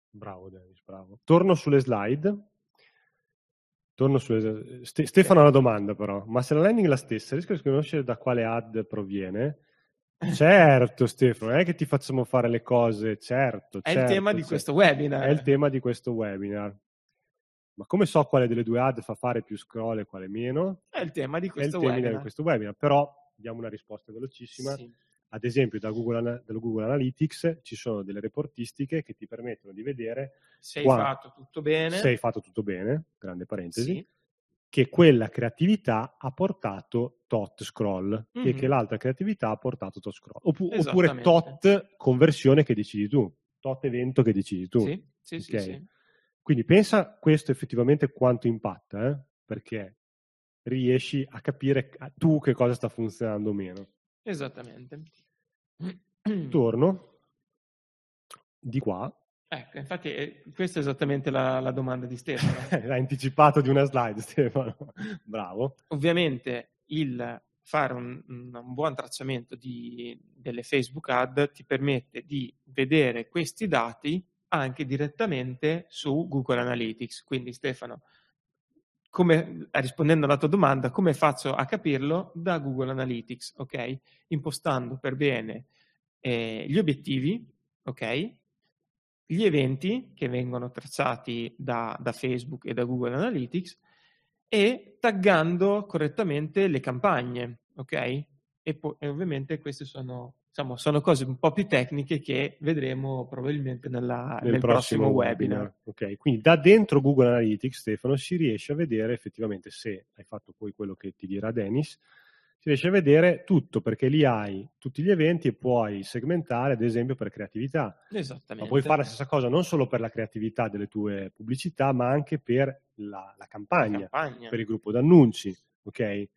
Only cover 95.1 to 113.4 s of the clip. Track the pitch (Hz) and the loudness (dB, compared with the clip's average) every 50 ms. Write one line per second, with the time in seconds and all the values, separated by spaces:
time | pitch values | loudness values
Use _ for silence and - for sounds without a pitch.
95.1 | 202 190 185 208 185 160 156 170 175 170 190 202 202 208 202 - - 170 156 147 | 0 4 4 6 6 6 4 2 2 2 2 2 2 0 -2 -4 -4 -2 -2 -2
96.1 | - - 214 170 143 147 156 151 - 196 196 190 160 160 - 135 123 123 208 202 | -2 -2 -2 -2 -2 -2 -4 -2 0 0 2 2 2 0 -2 -4 -4 0 0 2
97.1 | 170 123 123 123 123 120 123 120 120 - _ _ _ - 127 - 156 143 123 123 | 2 0 -2 -4 -6 -6 -8 -8 -10 -16 _ _ _ -16 -10 -6 -4 -4 -2 -2
98.1 | 131 143 151 - _ _ _ _ _ _ _ 156 151 156 - 151 - - 147 143 | -4 -6 -8 -10 _ _ _ _ _ _ _ -8 -8 -6 -8 -10 -8 -8 -8 -8
99.1 | 139 156 185 175 147 135 135 135 160 156 160 147 135 - 143 131 - 139 131 127 | -6 -4 -4 -4 -4 -6 -4 -6 -8 -8 -8 -12 -12 -12 -16 -16 -12 -12 -12 -10
100.1 | 127 123 123 123 _ _ _ _ _ - 143 131 123 120 - 151 147 151 135 - | -12 -12 -14 -16 _ _ _ _ _ -8 -6 -6 -8 -2 0 2 2 4 4 4
101.1 | 160 135 135 131 131 - - 160 151 208 196 - 160 127 127 - 151 143 139 139 | 2 2 0 -6 -4 0 0 0 2 0 -2 0 0 0 0 0 -4 -6 -4 -4
102.1 | 165 139 - - 127 135 143 - - _ - 151 165 151 135 131 131 131 135 135 | -4 -6 -4 -4 -4 -2 -4 -4 -8 _ -2 -2 -2 0 -2 -4 -4 -4 -6 -6
103.1 | 135 127 123 131 135 127 127 139 151 147 135 131 127 123 131 135 127 120 123 123 | -6 -6 -8 -8 -10 -6 -4 -4 -4 -4 -4 -6 -6 -8 -8 -6 -6 -4 -2 -2
104.1 | 120 120 123 139 123 113 - 120 117 127 120 117 117 127 123 - 113 110 110 107 | -4 -4 -6 -6 -6 -2 0 2 2 4 4 4 4 4 4 0 0 2 2 4
105.1 | 104 123 120 117 113 92 104 101 101 104 104 98 - _ _ 110 - - 113 98 | 4 2 2 0 0 0 -2 -2 0 -2 -4 -8 -10 _ _ -18 -10 -8 -8 -8
106.1 | 101 - _ 151 123 107 107 160 170 160 143 180 208 226 208 - 156 143 135 139 | -8 -2 _ 0 0 4 6 6 6 8 8 8 8 8 8 4 2 4 4 6
107.1 | 143 131 127 120 123 120 117 107 107 101 - 131 - - - 110 107 - - 127 | 6 6 6 6 6 4 4 2 0 0 -4 -8 -8 -6 -6 -6 -6 -4 -2 -2
108.1 | 139 135 - - 180 175 160 127 107 101 - - 143 156 170 143 113 110 110 117 | -2 -2 -2 -4 -2 0 0 0 -2 -4 -4 -6 -4 -4 -2 -2 -2 -2 -2 -2
109.1 | 120 113 - 104 - - 113 107 101 90 - 101 - - - 113 98 92 - _ | -4 -6 -8 -14 -8 -6 -6 -6 -6 -8 -10 -16 -20 -12 -10 -10 -10 -10 -14 _
110.1 | _ - 98 _ 110 104 - - - _ 107 101 - - 104 98 92 - - 95 | _ -20 -20 _ -16 -16 -16 -20 -18 _ -14 -14 -10 -10 -10 -10 -10 -12 -14 -14
111.1 | - _ - 90 98 98 104 113 117 120 101 98 113 139 151 - - _ _ _ | -14 _ -12 -8 -8 -6 -6 -4 -4 -4 -4 -2 -2 -4 -4 -6 -10 _ _ _
112.1 | _ _ _ _ _ _ _ _ _ _ _ 156 143 135 147 175 190 196 165 139 | _ _ _ _ _ _ _ _ _ _ _ 0 0 0 2 2 2 4 6 6
113.1 | 143 160 170 180 156 - | 6 8 6 4 2 0